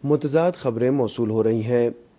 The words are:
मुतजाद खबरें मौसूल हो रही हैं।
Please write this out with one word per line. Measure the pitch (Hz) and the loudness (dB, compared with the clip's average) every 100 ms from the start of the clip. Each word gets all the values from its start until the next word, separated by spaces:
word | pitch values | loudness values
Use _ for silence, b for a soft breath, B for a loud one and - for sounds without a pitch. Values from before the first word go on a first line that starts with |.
मुतजाद | 139 151 147 151 175 175 | 0 0 2 0 0 0
खबरें | 135 113 123 | -4 0 0
मौसूल | 143 113 - 110 | 0 -2 -2 -2
हो | 110 | 0
रही | 110 113 | 2 0
हैं। | 110 120 120 - - | 0 0 0 -4 -20